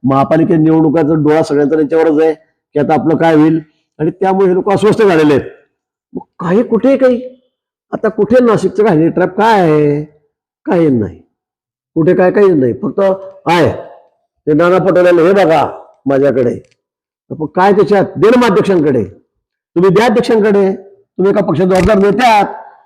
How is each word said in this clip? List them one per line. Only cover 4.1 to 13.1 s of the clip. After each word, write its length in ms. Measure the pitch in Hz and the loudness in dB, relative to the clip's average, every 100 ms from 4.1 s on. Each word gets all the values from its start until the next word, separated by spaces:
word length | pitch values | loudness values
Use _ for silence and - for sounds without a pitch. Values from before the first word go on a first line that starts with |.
त्यामुळे 380 | 170 190 190 196 | -4 -2 0 0
हे 60 | |
लोक 180 | 185 185 | 0 -2
अस्वस्थ 300 | 196 214 214 | 0 0 2
झालेले 320 | 214 165 151 | 2 2 2
आहेत. 100 | 139 - - _ _ _ _ _ | 0 -2 -18 _ _ _ _ _
मग 80 | - - _ | -18 -18 _
काही 240 | 175 190 | -2 -2
कुठे 340 | 240 226 254 269 | 0 0 0 2
काही, 460 | 262 240 - - _ _ _ _ _ | 0 0 -6 -20 _ _ _ _ _
आता 160 | - 220 | -6 -6
कुठे 360 | - 202 247 | -4 0 2
नाशिकचं 400 | 247 202 185 190 | 2 0 -2 -2
काय 240 | 214 160 165 | 0 2 0
ट्रॅप 300 | 160 180 - | 0 -4 0
काय 220 | 220 214 | 0 2
आहे? 440 | 175 151 147 147 151 _ _ _ _ _ | 2 2 0 -2 -6 _ _ _ _ _
काही 240 | - 185 160 | -4 0 0
नाही, 300 | 127 98 82 _ _ _ _ _ _ _ | 0 -4 -10 _ _ _ _ _ _ _
कुठे 200 | - 160 | -2 0
काय, 160 | 185 185 | 2 2
काही 180 | 208 202 | 2 2
नाही, 240 | 165 131 | 2 0
फक्त 280 | 113 208 131 196 | -2 -6 -2 -2